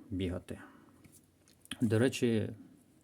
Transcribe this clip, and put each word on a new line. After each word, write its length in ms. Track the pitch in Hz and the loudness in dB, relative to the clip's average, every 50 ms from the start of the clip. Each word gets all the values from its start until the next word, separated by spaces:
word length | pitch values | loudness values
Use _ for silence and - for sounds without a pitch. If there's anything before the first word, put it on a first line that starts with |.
| - - | -12 -8
бігати. 480 | 107 90 95 90 87 - - - - - - - - - - - - - - - - - _ _ _ _ _ _ - _ _ - - - | -6 -4 -2 -2 -4 -6 -8 -10 -12 -12 -14 -20 -20 -20 -20 -20 -20 -20 -20 -20 -20 -20 _ _ _ _ _ _ -20 _ _ -12 -6 -2
До 180 | 127 107 113 110 | 0 2 4 4
речі, 520 | 120 135 131 - 131 120 113 107 104 110 110 - - - - - - _ _ _ | 4 4 2 2 2 2 2 2 0 -2 -6 -10 -14 -20 -20 -20 -20 _ _ _